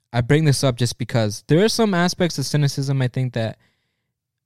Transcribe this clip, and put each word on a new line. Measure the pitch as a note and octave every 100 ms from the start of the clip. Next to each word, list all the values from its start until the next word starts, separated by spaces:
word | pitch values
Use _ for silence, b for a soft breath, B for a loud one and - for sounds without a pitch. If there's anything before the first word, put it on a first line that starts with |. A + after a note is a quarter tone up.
| _
I | A#2+
bring | A#2 C#3+ D#3
this | B2+
up | C3+ A#2+
just | A#2+ -
because | A2 A#2+ A2 G2+ -
there | D3+
are | A3
some | - A3
aspects | F3+ F3 - F3 -
of | C3
cynicism, | D3+ C#3+ C#3+ C#3 C3+
I | B2+
think, | B2+ B2+
that | A#2+ A2 - _ _ _ _ _ _ _ _